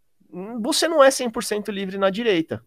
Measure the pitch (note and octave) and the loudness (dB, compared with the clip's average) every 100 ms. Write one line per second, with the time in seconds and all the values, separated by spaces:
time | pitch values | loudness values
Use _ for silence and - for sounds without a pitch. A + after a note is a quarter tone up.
0 | _ _ _ F3+ G3 A#3+ A3 D#4+ D#4+ E4 | _ _ _ -14 -10 -8 -4 -2 0 6
1 | C4+ C4+ B3 A#3 - G#3 G#3 G3 G3 G3 | 6 6 -4 -6 -6 -6 -6 -6 -6 0
2 | G3 G3 A#3+ F3+ D#3+ G#2+ | 0 0 0 0 0 -6